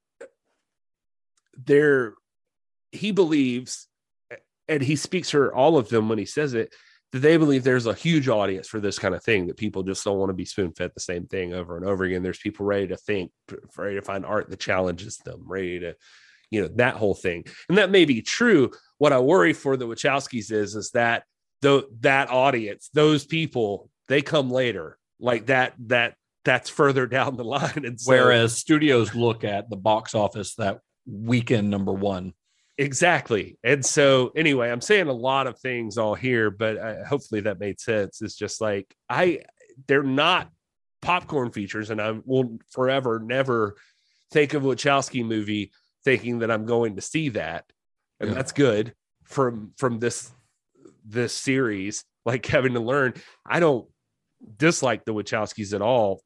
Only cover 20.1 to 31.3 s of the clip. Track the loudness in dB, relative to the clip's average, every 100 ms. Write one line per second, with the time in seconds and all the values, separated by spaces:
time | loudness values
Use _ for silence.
20.1 | -2 -4 -8 -4 -2 -2 -6 -6 0 0
21.1 | 0 -6 _ _ _ 2 4 2 -2 2
22.1 | 2 2 2 2 2 -4 -12 -6 2 4
23.1 | 2 -2 -4 -4 -2 -2 -4 -10 _ -2
24.1 | 0 2 0 0 0 -2 -2 -10 -16 _
25.1 | -8 -2 -2 2 2 2 -4 0 0 0
26.1 | -4 _ _ 0 0 0 2 2 2 0
27.1 | 0 -2 -4 -4 -4 -4 -6 -8 -6 4
28.1 | 6 8 6 4 0 2 4 6 4 4
29.1 | 2 0 0 -2 -4 -6 -4 2 2 0
30.1 | 0 0 -2 -10 -6 -4 -4 _ _ -16
31.1 | -8 0